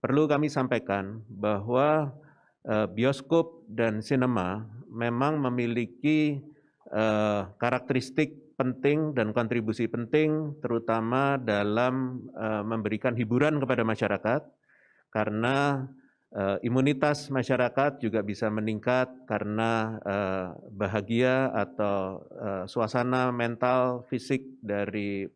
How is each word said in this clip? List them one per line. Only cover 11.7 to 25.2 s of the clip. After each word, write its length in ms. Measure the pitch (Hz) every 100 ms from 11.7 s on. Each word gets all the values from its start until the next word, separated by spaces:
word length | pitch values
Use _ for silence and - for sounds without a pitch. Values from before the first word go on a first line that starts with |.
| 107 123 131 127 127 - -
eh, 240 | 110 107
memberikan 560 | 104 113 104 107 127 117
hiburan 400 | 110 120 147 151
kepada 240 | 127 120
masyarakat, 640 | 110 107 104 101 107 135 - _ _ _ _ _ _
karena, 800 | 107 107 107 120 139 143 139 131 - _ _ _
eh, 240 | - 98 98
imunitas 720 | 123 127 135 147 147 147 -
masyarakat 640 | 135 120 127 123 - 143 139
juga 240 | 113 110
bisa 320 | 101 101 110
meningkat 560 | 107 107 107 113 127 127 - -
karena, 720 | 104 104 107 113 113 110 110 -
eh, 420 | 98 98 95 92 - -
bahagia 800 | 101 101 107 101 117 127 131 131
atau, 720 | 107 101 - 104 101 95 95 -
eh, 340 | - 113 95 95
suasana 640 | - 110 127 123 127 127
mental 720 | 123 117 117 127 127 127 123 120
fisik 400 | 123 - 131 - -
dari 640 | 107 101 98 104 101 98